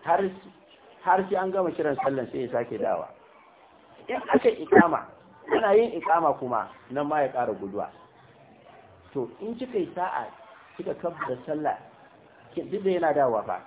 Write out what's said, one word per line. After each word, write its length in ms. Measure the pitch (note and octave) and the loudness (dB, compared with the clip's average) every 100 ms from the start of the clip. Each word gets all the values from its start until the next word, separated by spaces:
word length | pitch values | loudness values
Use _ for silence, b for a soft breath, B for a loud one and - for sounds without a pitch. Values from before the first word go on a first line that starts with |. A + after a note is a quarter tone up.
| - | 2
Har, 160 | F3+ F#3+ F#3+ - - - - - - | 2 2 -4 -18 -20 -20 -20 -20 -8
har 240 | F#3 F#3 F#3 | 2 2 2
sai 60 | F#3+ | -2
an 160 | F#3+ | 0
gama 200 | G3 F3+ | 0 -2
kiran 260 | D#3+ D#3 C3 - | 0 -2 0 0
sallan 240 | C3+ A#2 | -2 -4
sai 140 | C#3 A#2+ | -6 -4
ya 60 | |
sake 260 | B2 A#2+ A2 | -4 -4 -4
dawa. 320 | G2+ F2+ - - - - - - - - - - - | -2 -2 -4 -14 -20 -20 -20 -20 -20 -20 -20 -20 -8
In 140 | C4 - | -8 2
aka 160 | - B3+ | 4 4
yi 160 | - - | 0 6
ikama, 400 | - E4+ C#3 F3 - - - - | 6 6 2 -6 -20 -20 -20 -2
ana 220 | G#4+ G#3+ G#3 | 2 6 6
yin 220 | A#3 E3+ | 4 -2
ikama 320 | - E3 D#3 B2+ | 2 2 4 0
kuma, 300 | B2+ A#2 F#2+ - - | -2 -2 -4 -12 -8
nan 160 | C3 D3 | -4 -2
ma 140 | D3+ | 0
ya 60 | C3+ | 0
ƙara 200 | B2+ A#2+ | 0 -2
guduwa. 360 | F#2+ G2 G2 E2+ - - - - - - - - - - - - | -2 -6 -6 -8 -10 -20 -20 -20 -20 -20 -20 -20 -20 -20 -20 -10
To, 160 | C#3+ A#2+ - | -8 -8 -8
in 140 | G#3+ A#3 | -10 -8
kika 220 | B3+ G#3+ | -6 -4
yi 120 | D3+ F3 | -4 -4
sa'a, 300 | F3+ - A2+ - - - - - | -4 -4 -8 -14 -20 -20 -20 -10
kika 160 | - C#3+ | -8 -4
kabbara 360 | E3+ D#3 - B2 - | -6 -6 -6 -6 -6
sallah, 320 | D#3 D3 - - - - - - - - | -4 -2 -4 -10 -20 -20 -20 -20 -20 -10
ki, 80 | - C#3+ | -10 -6
duk 140 | G3 | -2
da 60 | G3 | 0
yana 240 | F3+ E3 | 2 2
dawa 300 | C#3+ C3 A2 | 4 4 4
fa 180 | G#2 F#2 | -2 -6